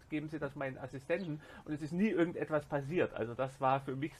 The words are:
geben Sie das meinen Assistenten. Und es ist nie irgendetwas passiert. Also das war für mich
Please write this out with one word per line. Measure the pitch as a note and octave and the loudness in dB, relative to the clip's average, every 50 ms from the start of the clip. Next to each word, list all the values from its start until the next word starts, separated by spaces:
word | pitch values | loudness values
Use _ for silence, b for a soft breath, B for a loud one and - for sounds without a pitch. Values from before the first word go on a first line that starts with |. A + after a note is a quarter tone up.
| - - | -8 -6
geben | D#3 D3+ D3 D#3 | -4 -4 -4 -4
Sie | D#3+ D3 | -4 -4
das | D3+ C#3 C#3 D3 | -4 -4 -4 -2
meinen | C#3 C3+ C3 - | -4 -4 -4 -6
Assistenten. | C#3 B2+ - C3 C3+ - E3+ F#3 G3 E3 D3 D3+ B B B B B | -8 -8 -8 -8 -4 -2 -2 0 0 -2 -6 -6 B B B B B
Und | - | -6
es | D3+ C#3+ | -6 -4
ist | D#3+ C#3+ E3+ | -4 -2 0
nie | F3 G#3 A3+ | 2 4 4
irgendetwas | D3+ E3 E3+ F3 E3+ A2 D3 D3 D#3 D3+ D3 | 6 4 4 2 2 -2 -2 0 0 0 0
passiert. | - D#3 C#3+ C#3 C3+ E3+ F3 B2+ - - | 0 -2 -2 -2 0 2 2 2 2 2
Also | - A2 A#2 A#2+ | -2 -4 -2 -2
das | - C3 C3+ C3+ - | -2 -2 -2 -2 2
war | C#3 C3 C3 C3+ | 4 4 4 4
für | C3+ C#3+ C3 | 2 0 -4
mich | C3+ C3+ C3 - - | -2 -4 -6 -6 -8